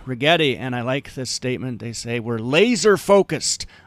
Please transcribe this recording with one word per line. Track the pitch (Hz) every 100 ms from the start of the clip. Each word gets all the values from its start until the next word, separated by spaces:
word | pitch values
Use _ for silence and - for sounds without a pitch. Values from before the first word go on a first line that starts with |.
| -
Rigetti, | 123 143 170 147 120
and | 127 123
I |
like | 120 135 -
this | - 123
statement. | - 127 117 127 113
They | 113
say, | 110 117 120
"We're | 113 117
laser | 117 151 226 220 208 190
focused | - 202 180 143 - - - -